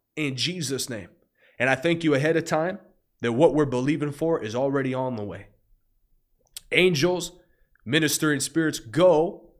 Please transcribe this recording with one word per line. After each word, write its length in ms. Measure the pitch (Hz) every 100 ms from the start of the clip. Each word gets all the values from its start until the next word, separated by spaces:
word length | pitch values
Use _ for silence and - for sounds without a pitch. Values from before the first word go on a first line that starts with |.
| _ -
in 180 | 147 127
Jesus' 540 | 139 180 131 131 -
name. 180 | 110 87 _ _ _ _ -
And 120 | 131
I 60 | 131
thank 280 | 170 170
you 100 | 160
ahead 220 | 135 156 165
of 80 |
time 360 | 156 156 170 196 - _ _ -
that 100 | 233
what 220 | 120 165
we're 120 | 147 143
believing 460 | 123 131 147 147
for 320 | 139 160 165
is 120 | 107 117
already 380 | 139 139 131
on 220 | 127 131 113
the 80 |
way. 240 | 104 90 - _ _ _ _ _ _ _ _ _ _ - -
Angels, 600 | 143 185 151 175 180 - - _ _ _ _ 107
ministering 540 | 156 151 - 156 139
spirits, 400 | - 165 156 156
go, 680 | 113 113 185 156 175 - -